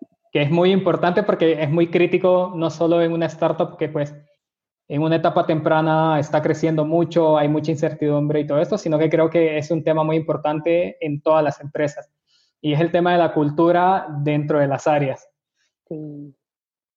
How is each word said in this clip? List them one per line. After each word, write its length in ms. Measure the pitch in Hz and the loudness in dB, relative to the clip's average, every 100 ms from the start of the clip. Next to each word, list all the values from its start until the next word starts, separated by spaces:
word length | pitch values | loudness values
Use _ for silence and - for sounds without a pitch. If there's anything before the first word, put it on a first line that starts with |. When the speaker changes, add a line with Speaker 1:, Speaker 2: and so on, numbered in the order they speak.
| - _ _ | -20 _ _
Speaker 1:
que 80 | 143 | -2
es 100 | 143 | 2
muy 200 | 170 180 | 2 4
importante 520 | 190 185 160 175 180 | 4 2 0 2 0
porque 400 | 208 190 165 151 | 0 2 2 2
es 60 | 147 | 0
muy 200 | 170 170 | 0 0
crítico, 640 | 170 175 180 185 180 180 | 2 0 2 2 2 0
no 160 | 160 165 | -4 -6
solo 320 | 156 165 170 | -2 0 2
en 120 | 165 | 2
una 140 | 165 160 | 0 -4
startup 500 | - 165 160 170 - | -2 -4 -2 -4 -4
que, 100 | 151 | -6
pues, 260 | 151 147 - _ _ _ _ _ _ - | -4 -6 -8 _ _ _ _ _ _ -8
en 120 | 143 | -4
una 140 | 160 165 | 0 2
etapa 300 | 170 165 170 | 2 0 0
temprana 760 | 160 156 156 160 160 160 151 | 0 2 2 2 2 2 0
está 220 | 147 156 | 0 -2
creciendo 420 | 151 151 165 156 151 | 0 0 0 0 0
mucho, 520 | 165 165 170 160 151 | 0 0 2 2 2
hay 100 | 147 | 2
mucha 240 | 151 151 | 0 -2
incertidumbre 680 | 151 156 156 147 147 147 151 | -2 -2 -2 -2 0 0 -2
y 60 | 147 | 0
todo 120 | 143 | 0
esto, 180 | 165 208 | 0 -2
sino 220 | 170 151 | -2 0
que 100 | 160 | 2
creo 200 | 160 160 | 2 2
que 280 | 170 160 151 | 2 0 0
es 140 | 147 | -2
un 120 | 165 | -2
tema 200 | 156 156 | 0 0
muy 140 | 156 160 | 0 -2
importante 800 | 156 196 151 151 165 170 180 - | -2 -4 -2 -4 0 0 0 -6
en 220 | 160 147 | -8 -4
todas 220 | 160 156 | 0 2
las 180 | 147 - | 2 -4
empresas, 500 | 147 147 147 143 - _ _ _ _ _ | -10 -4 -6 -6 -20 _ _ _ _ _
y 120 | 151 | -4
es 60 | 147 | 0
el 100 | 165 | 0
tema 220 | 175 175 | 2 2
de 60 | 175 | 2
la 140 | 160 | 2
cultura 720 | 160 147 147 170 175 180 190 - 147 | 0 -2 2 2 4 2 0 -2 -6
dentro 380 | 147 147 147 151 | -2 -2 0 0
de 80 | 139 | 0
las 180 | 131 165 | 0 0
áreas. 420 | 151 135 123 _ _ _ _ _ _ - | 0 0 -6 _ _ _ _ _ _ -16
Speaker 2:
Sí. 480 | 156 151 147 147 139 _ _ _ _ _ | -14 -14 -16 -18 _ _ _ _ _ _